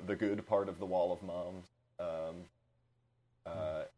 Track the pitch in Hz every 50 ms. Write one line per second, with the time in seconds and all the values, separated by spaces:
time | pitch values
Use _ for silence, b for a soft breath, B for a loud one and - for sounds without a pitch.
0 | 87 95 101 92 110 101 104 104 - - 110 98 98 98 90 82 98 92 92 90
1 | 87 90 90 85 92 90 85 90 87 90 92 92 90 - _ _ _ _ _ -
2 | 90 85 80 80 80 80 85 87 87 82 _ _ _ _ _ _ _ _ _ _
3 | _ _ _ _ _ _ _ _ - 87 82 80 78 78 78 78 76 - -